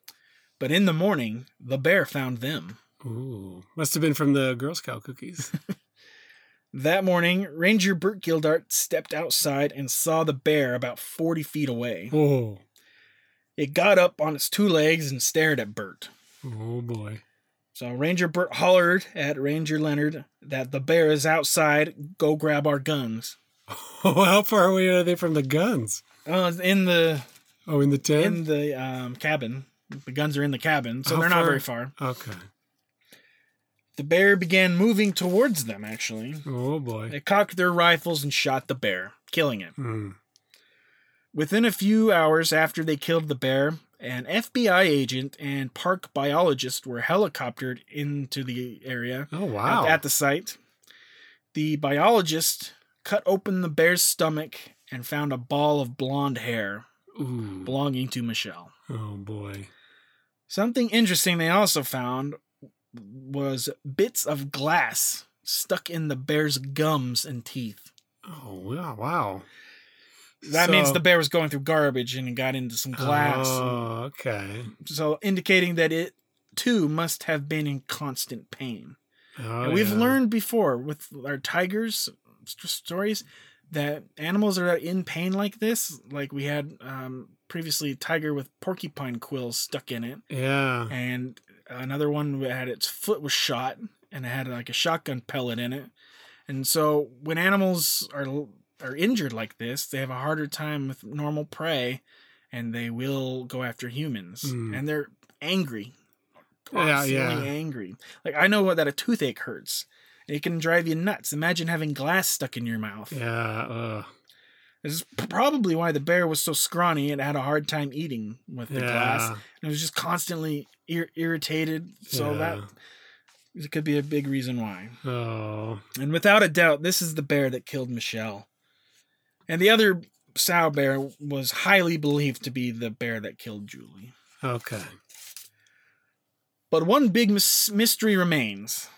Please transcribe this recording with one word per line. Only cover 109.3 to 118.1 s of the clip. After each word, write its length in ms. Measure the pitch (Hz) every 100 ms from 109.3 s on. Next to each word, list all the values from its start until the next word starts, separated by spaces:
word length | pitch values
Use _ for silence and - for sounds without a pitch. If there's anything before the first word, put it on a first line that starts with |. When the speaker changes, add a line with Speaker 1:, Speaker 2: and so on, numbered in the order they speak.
| 104
Speaker 1:
hurts. 460 | - 110 - - - _ _ _ -
It 160 | 147
can 140 | 175 170
drive 300 | 160 170 165
you 80 | 160
nuts. 360 | 185 202 -
Imagine 380 | 147 165 170 165
having 240 | 170 156
glass 340 | 143 139 185 185
stuck 300 | - 131 -
in 80 | 117
your 120 | 113
mouth. 320 | 107 104 104
Speaker 2:
Yeah, 480 | 143 117 117 117 110 117
ugh. 360 | 117 117 107 - - _ _ _ _ _ _
Speaker 1:
This 100 | 151
is 120 | 156 - -
p-, 80 | -
probably 460 | 180 277 294 196 160
why 160 | 170
the 60 | 147
bear 260 | 147 175 170
was 120 | 156
so 120 | -
scrawny 580 | 151 - 170 175 156 143
and 80 | 143
had 140 | 135 147
a 40 |
hard 260 | 131 151 147
time 240 | 156 143
eating 440 | 135 165